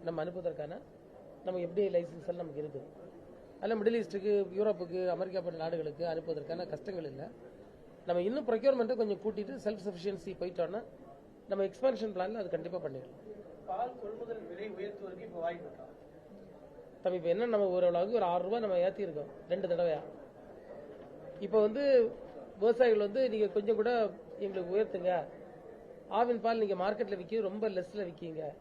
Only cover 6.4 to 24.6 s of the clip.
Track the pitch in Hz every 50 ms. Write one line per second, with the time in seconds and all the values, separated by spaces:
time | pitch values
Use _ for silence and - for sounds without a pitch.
6.4 | 139 135 165 170 180 - 156 147 - - 190 175 160 143 131 131 151 220 - -
7.4 | - - - - - - - - - - - - - - 175 175 175 208 247 294
8.4 | 254 240 233 220 214 277 269 247 233 220 254 220 233 208 202 - - 220 208 208
9.4 | 208 208 269 247 - 208 226 202 180 208 180 175 170 202 196 185 - 202 185 -
10.4 | 175 185 180 - 170 160 185 220 - - - - - - - - - - - -
11.4 | - - 202 196 196 190 185 - 254 262 247 208 220 214 196 185 180 190 220 226
12.4 | 196 170 165 160 160 170 175 180 160 151 135 131 127 - - - - 220 208 202
13.4 | - - - 151 - - 185 - 240 254 - - 208 208 226 - 233 226 226 220
14.4 | - - 175 185 208 214 180 175 196 208 202 - 202 185 180 170 156 - 175 175
15.4 | 165 170 170 175 - - - - - - - - - - - - - - - -
16.4 | - - - - - - - - - - - - - 185 185 180 160 170 170 196
17.4 | 240 240 220 208 202 190 180 180 180 175 170 170 180 208 240 226 196 175 175 180
18.4 | 180 190 220 240 220 202 185 175 175 190 190 - 202 175 151 147 143 - - -
19.4 | - - 175 190 190 175 175 170 175 170 156 147 143 - - - - - - -
20.4 | - - - - - - - - - - - - - - - - - - - -
21.4 | 202 190 208 220 208 214 214 269 285 277 269 247 226 226 - - - - - -
22.4 | - - - 190 196 226 233 240 254 240 220 208 208 202 202 262 262 247 214 220
23.4 | 214 196 - 214 202 208 226 208 214 233 247 233 220 196 180 - - - - -
24.4 | 208 196 190 190